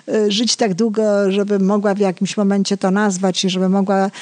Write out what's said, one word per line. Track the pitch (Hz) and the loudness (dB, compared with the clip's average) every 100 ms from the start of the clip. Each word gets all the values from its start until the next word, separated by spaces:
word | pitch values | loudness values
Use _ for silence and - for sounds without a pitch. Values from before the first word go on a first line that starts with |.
| - | -4
e, | 214 208 | 0 0
żyć | 202 233 - | 0 -2 0
tak | 233 | -2
długo, | 175 226 208 214 202 196 | 0 0 0 0 2 2
żebym | 196 202 202 | 0 0 0
mogła | 190 208 202 | 2 2 0
w | 202 | 0
jakimś | 196 175 190 - | 0 0 -4 -2
momencie | 196 202 190 196 | 0 0 0 -2
to | 190 | 0
nazwać | 196 208 180 190 180 | 2 0 0 -2 0
i | 190 | -2
żebym | 185 185 | 0 0
mogła | 196 196 196 196 - | 2 2 0 0 -4